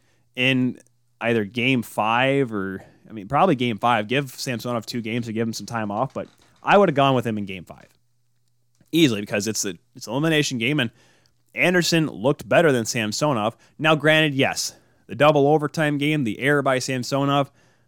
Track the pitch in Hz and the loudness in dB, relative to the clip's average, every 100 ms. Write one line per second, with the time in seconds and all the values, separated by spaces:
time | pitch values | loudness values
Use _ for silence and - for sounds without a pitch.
0 | _ _ _ - 127 131 127 - _ _ | _ _ _ -2 2 2 0 -4 _ _
1 | _ _ 117 117 101 120 123 127 - - | _ _ 0 0 -2 -2 0 0 -2 -4
2 | 107 117 135 139 127 107 95 95 - _ | 0 2 2 0 -2 -4 -6 -8 -14 _
3 | - 110 98 143 190 135 123 104 117 117 | -18 -16 -4 2 2 2 0 0 2 2
4 | 104 131 139 - 135 117 123 120 - 120 | 0 -2 -4 -10 -8 -6 -6 -6 -6 -8
5 | 110 120 113 110 113 107 104 120 107 104 | -6 -6 -6 -4 -4 -6 -8 -8 -6 -4
6 | 135 104 - _ _ _ - 190 190 139 | -4 -6 -12 _ _ _ 4 6 6 4
7 | 139 131 117 107 98 92 80 71 - _ | 2 2 0 -6 -8 -12 -14 -20 -20 _
8 | _ _ _ _ _ _ _ _ _ 165 | _ _ _ _ _ _ _ _ _ 4
9 | 147 104 104 107 104 104 101 87 _ 131 | 4 2 -4 -4 -2 -4 -6 -8 _ -20
10 | - 127 160 151 143 127 117 151 117 - | -8 -4 0 0 0 -2 -2 0 -2 -6
11 | _ _ _ _ _ - 156 180 165 165 | _ _ _ _ _ -2 2 2 2 0
12 | 156 85 120 147 98 135 165 127 110 123 | 0 -2 -2 -2 2 2 4 2 -2 -2
13 | 107 104 151 120 107 - _ - 156 156 | -4 -2 -2 0 -2 -4 _ -2 0 2
14 | 151 156 156 135 113 - - - _ _ | 4 4 2 2 0 0 -8 -12 _ _
15 | - 104 147 151 139 151 147 - 151 147 | -16 2 4 6 4 2 0 -2 -2 0
16 | 147 156 117 - 131 147 139 131 123 131 | -2 0 -2 -2 0 2 2 -2 -2 -6
17 | 117 139 139 143 135 _ _ _ | -4 -2 0 0 -2 _ _ _